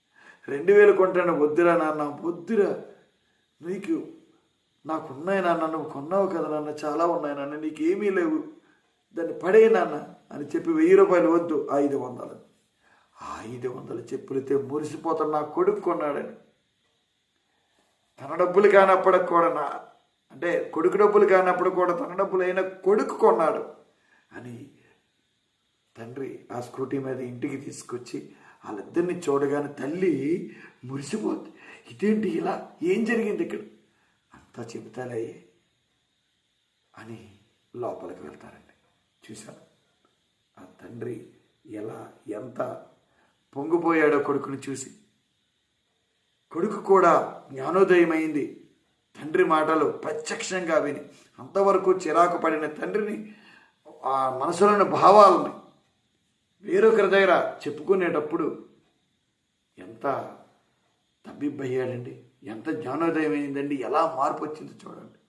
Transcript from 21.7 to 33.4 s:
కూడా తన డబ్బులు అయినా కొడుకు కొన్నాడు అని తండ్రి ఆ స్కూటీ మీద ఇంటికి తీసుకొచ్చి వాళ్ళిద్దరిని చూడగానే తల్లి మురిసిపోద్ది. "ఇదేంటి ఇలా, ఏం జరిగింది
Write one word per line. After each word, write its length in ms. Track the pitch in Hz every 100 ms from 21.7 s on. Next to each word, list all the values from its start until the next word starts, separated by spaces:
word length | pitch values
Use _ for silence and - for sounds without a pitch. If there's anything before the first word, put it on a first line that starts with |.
కూడా 260 | 180 180 170
తన 180 | -
డబ్బులు 280 | 185 196 185
అయినా 200 | 185 185
కొడుకు 560 | 185 - 185 220 - -
కొన్నాడు 460 | 220 170 156 - - - _ _ _ _ _
అని 380 | - 123 117 - _ _ _ _ _ _ _ _ _ _ _ _ -
తండ్రి 460 | 113 131 135 - -
ఆ 80 | 120
స్కూటీ 380 | 120 - 131 139
మీద 220 | 131 127
ఇంటికి 360 | 123 120 143 135
తీసుకొచ్చి 760 | - - - 123 - - - - - _
వాళ్ళిద్దరిని 540 | 104 104 101 123 175 175
చూడగానే 540 | 143 139 143 143 143
తల్లి 840 | - 139 175 190 139 139 185 - - - _
మురిసిపోద్ది. 680 | 127 135 - 220 214 - - - - - -
"ఇదేంటి 380 | 120 208 214 185
ఇలా, 440 | 165 175 - - -
ఏం 220 | 175 208
జరిగింది 380 | 233 226 208 180